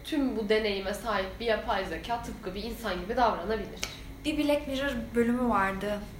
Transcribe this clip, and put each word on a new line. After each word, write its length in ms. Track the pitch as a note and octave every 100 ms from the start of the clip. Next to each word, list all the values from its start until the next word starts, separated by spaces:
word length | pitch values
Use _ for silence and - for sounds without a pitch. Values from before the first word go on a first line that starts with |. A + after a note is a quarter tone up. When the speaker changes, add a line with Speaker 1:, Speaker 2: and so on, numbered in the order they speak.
Speaker 1:
tüm 340 | - D#4 C4 G#3+
bu 120 | G#3
deneyime 440 | G#3+ A3 G3 F#3+
sahip 460 | G#3 A#3 G3+ F#3+ -
bir 60 | A#3
yapay 400 | G#3+ A3+ G3+ F#3
zeka 360 | D#3+ - A#3
tıpkı 320 | - G#3 G3 F#3+
bir 80 |
insan 300 | A3 A3 G#3+ F3+
gibi 160 | F3+ A#3+
davranabilir. 640 | A#3 - F3+ A3 F#3+ - - - - - D4
Speaker 2:
Bir 120 | D4+
Black 300 | D4 D4 C#4
Mirror 240 | C4+ C#4 A#3+ A3 A#3
bölümü 340 | A#3 A#3+ B3
vardı. 500 | G#3 G3 F#3+ G3+ G#3 G#3